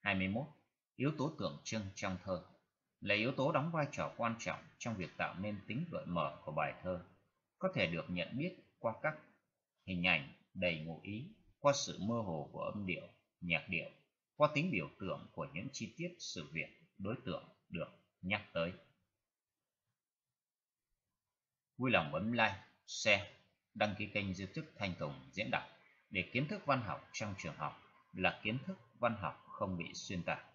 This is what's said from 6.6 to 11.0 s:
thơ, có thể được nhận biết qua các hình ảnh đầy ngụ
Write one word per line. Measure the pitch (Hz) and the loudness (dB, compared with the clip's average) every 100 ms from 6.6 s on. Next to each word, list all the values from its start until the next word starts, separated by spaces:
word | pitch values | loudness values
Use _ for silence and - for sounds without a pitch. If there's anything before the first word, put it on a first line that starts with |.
| 73 - | 0 -2
thơ, | 90 90 - - _ _ _ _ | -4 -4 -6 -20 _ _ _ _
có | 185 | -2
thể | 165 87 | 2 2
được | 82 76 | 0 -2
nhận | 90 82 120 | -2 -2 -2
biết | 170 - - _ | -4 -6 -20 _
qua | 117 113 | -2 0
các | 156 156 - _ _ _ _ _ - | -2 -2 -12 _ _ _ _ _ -6
hình | 90 87 | 2 4
ảnh | 85 69 - _ | 4 2 -12 _
đầy | 92 90 80 | 0 2 2
ngụ | 80 80 | -4 -8